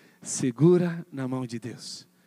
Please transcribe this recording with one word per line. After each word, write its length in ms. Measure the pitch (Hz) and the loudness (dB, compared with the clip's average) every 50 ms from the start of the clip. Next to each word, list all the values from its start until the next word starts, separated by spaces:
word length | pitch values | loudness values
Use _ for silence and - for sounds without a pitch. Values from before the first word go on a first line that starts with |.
| _ _ _ _ | _ _ _ _
Segura 840 | - - - - - 131 117 117 139 170 180 175 175 175 165 170 165 - - | -12 -10 -6 -2 -2 -2 2 6 6 6 8 6 4 0 -4 -8 -12 -12 -10
na 160 | 139 135 127 | -8 -6 -6
mão 180 | 131 131 127 | -6 -6 -6
de 140 | 117 117 117 | -8 -8 -10
Deus. 440 | - 120 104 101 - - - - - _ _ _ _ | -10 -10 -14 -12 -14 -16 -16 -16 -18 _ _ _ _